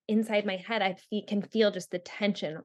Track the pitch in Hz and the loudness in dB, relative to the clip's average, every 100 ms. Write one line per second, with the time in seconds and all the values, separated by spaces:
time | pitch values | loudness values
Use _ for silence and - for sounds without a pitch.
0 | - 214 220 208 208 190 185 226 190 180 | 0 2 4 2 0 -4 -4 0 0 -2
1 | - 214 - 202 175 220 208 180 - 180 | -6 -6 -2 -2 0 4 4 2 -6 -8
2 | 175 - 208 185 160 160 | -8 -4 -2 0 -4 -6